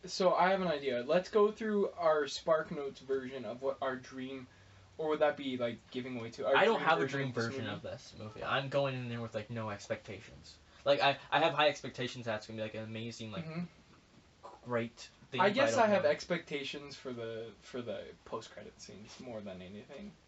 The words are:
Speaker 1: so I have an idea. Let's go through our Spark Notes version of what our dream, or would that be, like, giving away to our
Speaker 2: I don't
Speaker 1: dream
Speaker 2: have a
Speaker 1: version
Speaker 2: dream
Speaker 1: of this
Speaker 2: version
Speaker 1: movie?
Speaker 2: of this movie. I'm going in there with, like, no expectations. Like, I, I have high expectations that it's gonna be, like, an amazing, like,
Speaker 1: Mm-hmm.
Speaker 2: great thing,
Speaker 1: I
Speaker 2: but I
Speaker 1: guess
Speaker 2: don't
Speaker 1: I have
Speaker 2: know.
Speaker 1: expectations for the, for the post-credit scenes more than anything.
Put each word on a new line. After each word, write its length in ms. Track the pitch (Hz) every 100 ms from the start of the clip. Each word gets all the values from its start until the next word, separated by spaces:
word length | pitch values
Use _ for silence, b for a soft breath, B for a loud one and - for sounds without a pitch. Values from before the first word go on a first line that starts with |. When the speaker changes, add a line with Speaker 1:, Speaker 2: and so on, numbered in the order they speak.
Speaker 1:
so 280 | 180 - 180
I 160 | 156 180
have 120 | 190
an 80 | 180
idea. 340 | 143 139 120
Let's 240 | 123 175 180
go 220 | 214 208
through 400 | 208 220 208 190 -
our 280 | 165 156 139
Spark 440 | - - 160 156
Notes 300 | 160 139 127
version 420 | 131 135 127 135
of 160 | 107 123
what 160 | 135 135
our 160 | 135 131
dream, 500 | 127 131 127 135 127 b b b b -
or 120 | 156
would 100 | 151
that 160 | 151
be, 220 | 143 139 127
like, 220 | 117 107 -
giving 260 | 127 127 123
away 140 | 113
to 160 | - -
our 80 |
Speaker 2:
I 80 | 139
don't 120 | 226 208
Speaker 1:
dream 100 | 165
Speaker 2:
have 100 | 165
a 20 |
Speaker 1:
version 160 | 135 139
Speaker 2:
dream 100 | 135
Speaker 1:
of 60 |
this 100 | 120 117
Speaker 2:
version 160 | 135
Speaker 1:
movie? 100 | 107
Speaker 2:
of 60 | 104
this 320 | 98 87 - -
movie. 260 | 107 110
I'm 240 | - 123 135
going 260 | 143 139
in 140 | 127 123
there 100 | 117
with, 140 | 113
like, 140 | 110 104
no 200 | 117 110
expectations. 840 | 101 - 107 - 95 - - - - B B
Like, 160 | 139 143
I, 160 | 143 135 B
I 60 | -
have 140 | 160
high 140 | 143 151
expectations 600 | 143 127 120 123 127 117
that 80 | 107
it's 100 | -
gonna 100 | 110
be, 60 |
like, 120 | 107
an 80 | 110
amazing, 500 | 110 113 117 113 113
like, 120 | 107
Speaker 1:
Mm-hmm. 180 | 160 160 175 - _ - _ - _ _ - -
Speaker 2:
great 440 | 120 120 117 - - - -
thing, 100 | -
Speaker 1:
I 40 |
Speaker 2:
but 40 | 196
I 20 |
Speaker 1:
guess 180 | 214 285
Speaker 2:
don't 80 | 262
Speaker 1:
I 40 | 220
have 160 | 196
Speaker 2:
know. 60 | 196
Speaker 1:
expectations 840 | - - 170 - 147 139 147 143
for 180 | 143 131
the, 320 | 120 113 113 113 101
for 200 | - 127
the 180 | 117 98 85 -
post-credit 540 | - 113 - - 104 -
scenes 300 | - 101 107 -
more 200 | 131 110
than 200 | 101 90
anything. 500 | 90 104 - 139 101 -